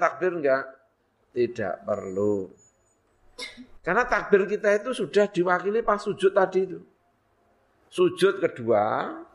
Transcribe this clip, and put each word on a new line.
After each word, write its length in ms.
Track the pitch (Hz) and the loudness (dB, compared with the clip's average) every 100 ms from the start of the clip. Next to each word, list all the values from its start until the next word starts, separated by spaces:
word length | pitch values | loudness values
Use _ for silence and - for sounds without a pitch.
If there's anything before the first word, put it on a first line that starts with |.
takbir 320 | 170 - 180 | 0 0 -2
enggak? 320 | 175 139 135 - - _ _ _ _ _ 123 | 0 2 0 -2 -16 _ _ _ _ _ -2
Tidak 480 | 117 - 95 - | -2 -2 -6 -6
perlu. 640 | 107 101 98 92 104 101 92 - _ _ _ _ _ _ _ - - - - - | -4 -4 -4 -2 0 0 -4 -14 _ _ _ _ _ _ _ -18 -18 -18 -20 -12
Karena 240 | 160 208 240 | -2 -2 0
takbir 400 | 208 - 196 202 | -2 2 2 2
kita 240 | 208 208 | 0 0
itu 240 | 208 254 - | 0 -2 -6
sudah 320 | 156 202 202 | 0 2 2
diwakili 560 | 175 180 180 190 220 | 2 0 0 0 -2
pas 160 | 226 202 | 0 -2
sujud 320 | 208 - 190 | -2 0 2
tadi 320 | 196 185 185 | 4 2 0
itu. 160 | 185 - - _ _ _ _ _ _ _ _ _ _ | -2 -8 -16 _ _ _ _ _ _ _ _ _ _
Sujud 560 | - 180 - 190 196 | 0 0 4 0 2
kedua, 720 | 165 - 113 104 107 127 175 330 - | -4 -4 2 2 2 0 -4 -10 -18